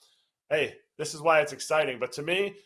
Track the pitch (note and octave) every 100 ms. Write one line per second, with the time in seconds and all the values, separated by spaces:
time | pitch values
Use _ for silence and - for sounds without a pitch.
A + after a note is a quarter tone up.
0 | _ _ _ _ - D3+ A#2 - _ -
1 | D3 D#3 D#3+ D#3 D3 C3 - D#3 C#3+ A#2+
2 | B2 - D3+ F#3 G3+ -